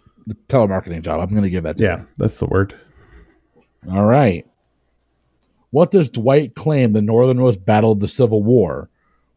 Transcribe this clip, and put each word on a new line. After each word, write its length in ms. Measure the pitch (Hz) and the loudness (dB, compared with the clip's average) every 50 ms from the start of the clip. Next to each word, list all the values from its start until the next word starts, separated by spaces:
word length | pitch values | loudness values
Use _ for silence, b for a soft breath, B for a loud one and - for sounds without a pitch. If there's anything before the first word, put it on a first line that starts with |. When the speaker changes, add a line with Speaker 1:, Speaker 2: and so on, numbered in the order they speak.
| B B B B _ | B B B B _
Speaker 1:
The 80 | 110 104 - _ - | -16 -16 -16 _ -2
telemarketing 520 | 135 127 110 98 95 92 - 92 85 82 | 0 2 2 2 0 -4 -6 -8 -12 -10
job. 180 | 80 85 78 82 | -6 -6 -4 -4
I'm 120 | 92 92 104 | -4 -2 -2
gonna 160 | 107 101 90 | -2 -2 -2
give 140 | 90 90 80 | -2 -4 -6
that 140 | 78 82 | -6 -4
to 60 | - 110 | -2 -2
Speaker 2:
Yeah, 160 | 92 85 - | -2 -2 -6
Speaker 1:
you. 60 | - - _ | -10 -16 _
Speaker 2:
that's 220 | - - 107 - - | -4 -4 -4 -4 -4
the 60 | - | -6
word. 300 | - - 95 98 - - b b b b b b b b b b b b b _ _ _ _ _ _ _ _ - 92 | -2 -2 -2 -2 -2 -6 b b b b b b b b b b b b b _ _ _ _ _ _ _ _ -12 -4
Speaker 1:
All 160 | 92 98 104 | -2 0 2
right. 400 | 107 123 147 139 104 87 76 - _ _ _ _ _ _ _ _ _ _ _ _ _ _ _ _ _ _ _ _ _ _ _ _ _ | 2 4 4 2 2 0 -4 -8 _ _ _ _ _ _ _ _ _ _ _ _ _ _ _ _ _ _ _ _ _ _ _ _ _
What 180 | 120 147 175 175 | 0 0 2 4
does 200 | 202 190 151 117 | 2 2 2 0
Dwight 420 | - 120 107 135 139 156 147 - - | -4 -2 0 2 2 2 2 -2 -8
claim 400 | - - 156 151 135 127 113 104 | -6 -4 -2 0 2 2 2 2
the 80 | 110 | 0
northernmost 640 | 104 110 113 117 127 131 123 123 131 123 104 95 92 | 0 2 2 2 2 2 2 2 2 0 0 0 0
battle 280 | 110 107 107 113 110 107 | 0 2 2 4 2 2
of 60 | 101 | 0
the 80 | 104 | -2
Civil 360 | - - - 127 107 110 107 101 | -4 0 -2 0 0 0 0 2
War, 460 | 117 127 120 95 76 65 71 - - _ _ _ _ _ _ _ _ _ | 2 2 2 2 0 -4 -8 -12 -16 _ _ _ _ _ _ _ _ _